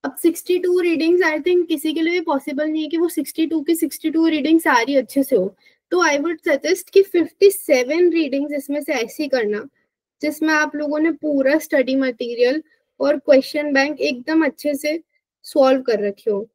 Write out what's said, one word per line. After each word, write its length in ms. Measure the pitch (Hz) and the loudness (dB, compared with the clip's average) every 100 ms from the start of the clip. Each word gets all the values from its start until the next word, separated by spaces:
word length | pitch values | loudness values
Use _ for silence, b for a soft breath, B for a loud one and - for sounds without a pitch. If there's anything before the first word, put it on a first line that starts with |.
अब 120 | 277 - | -10 -2
सिक्सटी 360 | 339 330 - 359 | -2 -2 -4 -2
टू 200 | 359 359 | 0 0
readings, 420 | 349 320 320 359 339 | 0 0 2 2 0
I 120 | 311 | -2
think 240 | 320 359 330 | 0 0 0
किसी 260 | 302 311 | -4 -4
के 80 | 311 | -2
लिए 200 | 330 359 | -2 -2
पॉसिबल 460 | 330 277 302 277 302 | -2 -4 -4 -4 -4
नहीं 120 | 311 | -4
है 60 | 302 | -4
कि 80 | 330 | -2
वो 100 | 339 | -2
सिक्सटी 360 | 330 285 - 320 | -4 -8 -4 -2
टू 140 | 320 | -2
की 120 | 294 330 | -2 -2
सिक्सटी 340 | 294 - 311 | -2 -4 -4
टू 140 | 311 320 | 0 0
रीडिंग 320 | 311 277 330 | 0 2 2
सारी 340 | 320 247 233 277 | 4 2 2 0
अच्छे 260 | 220 277 | 0 -2
से 120 | 269 226 | 2 0
हो, 200 | 190 _ b b _ | 0 _ b b _
तो 120 | 349 339 | 0 2
I 120 | 285 | 0
would 180 | 320 330 339 | -2 -4 -2
suggest 420 | 277 294 370 - | -2 0 -2 4
कि 80 | 392 | 4
fifty 460 | 392 349 311 _ 392 | 4 0 -2 _ 4
seven 580 | - - 262 247 320 359 | 4 0 2 2 2 2
readings 400 | 330 294 277 294 | 2 -2 -2 -4
इसमें 280 | 294 277 294 | -6 -6 -8
से 120 | 277 | -4
ऐसी 340 | 269 226 - 294 | -4 -4 -6 -2
करना 400 | 262 208 208 - _ _ _ _ _ | 0 -2 -4 -8 _ _ _ _ _
जिसमें 320 | 294 294 311 | -6 -2 0
आप 220 | 302 302 294 | 0 0 -4
लोगों 240 | 294 302 | -4 0
ने 120 | 320 | 0
पूरा 460 | 285 302 277 262 302 | -2 -2 0 2 0
study 360 | 302 294 254 269 | 0 0 0 0
material 680 | 262 233 240 233 247 302 - _ _ _ | -2 -4 -8 0 0 0 -6 _ _ _
और 180 | 269 294 | 0 0
question 540 | - 269 - 302 294 | 4 4 4 -6 0
bank 280 | 269 277 285 | 0 0 -2
एकदम 440 | 294 247 247 320 302 | -4 -4 0 0 0
अच्छे 280 | - 294 277 | -2 -6 -4
से 240 | 302 320 _ _ _ _ | -4 -6 _ _ _ _
solve 380 | - 294 262 262 | -4 2 4 4
कर 200 | 262 208 202 | 0 -2 -4
रखे 240 | 202 226 | -6 -4
हो। 160 | 202 226 | -4 -6